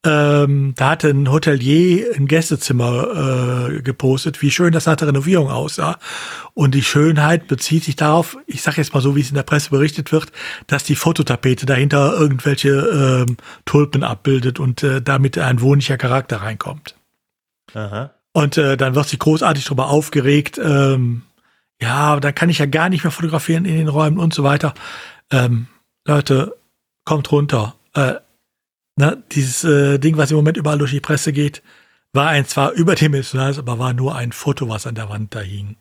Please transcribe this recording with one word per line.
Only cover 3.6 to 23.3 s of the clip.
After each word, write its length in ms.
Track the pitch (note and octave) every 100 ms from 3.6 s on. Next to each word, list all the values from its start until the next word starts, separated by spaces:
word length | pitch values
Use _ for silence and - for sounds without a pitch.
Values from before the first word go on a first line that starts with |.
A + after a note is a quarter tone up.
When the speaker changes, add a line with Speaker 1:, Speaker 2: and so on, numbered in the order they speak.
| B2
Speaker 1:
äh, 120 | D3
gepostet, 580 | B2+ C3 C3 C3+ E3 -
wie 80 | C#3+
schön 200 | - F3
das 140 | D#3+ D#3+
nach 80 | D#3
der 120 | D3+
Renovierung 400 | C#3 C#3+ F#3 C#3
aussah. 480 | A#2+ D3+ - D#3 F3 - - - - -
Und 200 | - C#3+
die 80 | C#3
Schönheit 680 | - D3 D#3 D3+ D3+ E3+ -
bezieht 360 | C3 - D#3+
sich 120 | D#3+ -
darauf, 400 | D3+ D#3+ D#3+ C4 D4+
ich 160 | C#3
sag 140 | - D3
jetzt 160 | D3
mal 60 | C#3+
so, 160 | C3 C#3
wie 40 |
es 100 | C3
in 40 |
der 80 | C#3+
Presse 280 | - D3 -
berichtet 420 | C#3 D3+ - -
wird, 180 | D#3 - - - - -
dass 180 | C#3+
die 100 | - C3
Fototapete 680 | E3 D#3+ - B2 C3 B2+ B2+
dahinter 460 | B2+ C#3+ C#3+ C#3+ G3
irgendwelche, 1040 | D3+ C3 D3 C3+ C#3 C#3 A3+ D#3 C3 B2+ B2
ähm, 80 | A#2+ - -
Tulpen 400 | - D3 D3 C#3+
abbildet 560 | A#2+ A2 - C3+ B2+ B2+
und, 220 | C3+ A#2+
äh, 200 | C#3+ C3
damit 360 | B2 C3 C3+ -
ein 220 | C3+ B2
wohnlicher 380 | B2+ C#3+ C#3 B2+
Charakter 400 | B2+ C3 B2+ G#2+
reinkommt. 560 | G#2 G#2+ - D3 - _ _ _ _ _ _ _ _
Speaker 2:
Aha. 380 | A2+ G#2 G#2 C#3 _ _
Speaker 1:
Und, 260 | - D3 D#3+
äh, 180 | C#3+ C3+
dann 180 | C3+
wird 140 | C3 C#3+
sich 100 | C3+
großartig 460 | D#3 D#3 - C#3+
darüber 240 | - B2+ C#3
aufgeregt, 680 | D3 D3+ D3 C3 D3 D3 -
ähm, 600 | F3 C#3 C#3 C3 B2 A#2+ - _ _ _ _ _
ja, 400 | A#2 C3 D3 D3
dann 140 | C#3+
kann 140 | C#3+ E3+
ich 100 | D#3
ja 80 | C#3+
gar 220 | D#3 F3
nicht 120 | F3
mehr 80 | E3+
fotografieren 540 | - E3